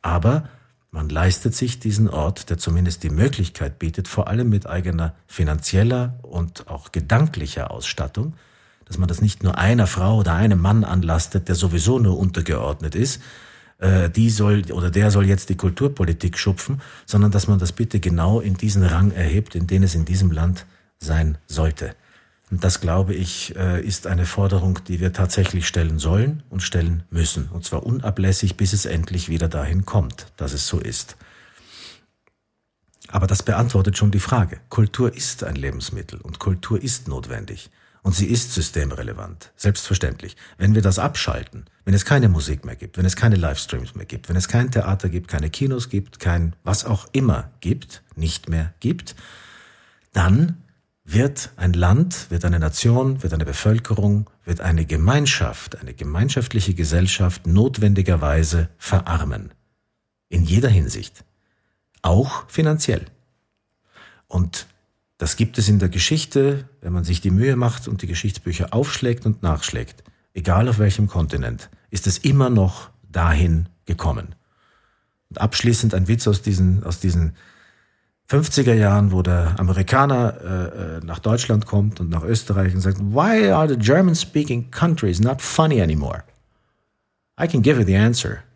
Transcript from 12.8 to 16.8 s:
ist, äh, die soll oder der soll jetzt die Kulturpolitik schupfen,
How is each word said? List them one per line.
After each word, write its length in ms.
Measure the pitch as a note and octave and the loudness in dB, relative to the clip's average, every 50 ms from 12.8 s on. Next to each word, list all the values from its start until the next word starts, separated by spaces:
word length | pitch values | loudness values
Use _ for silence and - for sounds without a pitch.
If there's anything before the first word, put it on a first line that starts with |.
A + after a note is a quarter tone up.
| D#2 D#2 D#2 | -8 -6 -2
ist, 260 | F2+ A#2+ C#3 - - - - - - - - - - _ _ _ | -2 -2 -2 -4 -8 -14 -20 -20 -20 -20 -20 -20 -20 _ _ _
äh, 320 | _ F#2+ F#2+ F#2+ F#2 F2 E2 | _ 2 4 4 4 2 2
die 220 | E2 G#2+ A2+ A2+ | 2 2 2 2
soll 400 | G#2+ G#2 G#2 G#2 G#2 G2+ F#2+ - | 2 2 2 2 2 2 0 -4
oder 180 | - - E2+ F2+ | -4 -4 -2 0
der 220 | E2 G2+ G#2 G#2+ | 2 4 4 4
soll 160 | G2+ G2+ G2+ | 4 4 4
jetzt 220 | G2 G2+ F#2 - - | 4 4 2 0 -4
die 80 | F#2 | -4
Kulturpolitik 840 | F2+ - F2+ E2+ - C3+ C#3+ C#3 - F#2 E2 E2 - - F2 E2+ - | 0 0 -2 0 0 -2 -2 0 0 0 0 0 0 -2 -4 -4 -2
schupfen, 420 | - G2+ F#2 - - - C#3 C3+ | -2 -2 -2 -2 -4 -6 -6 -6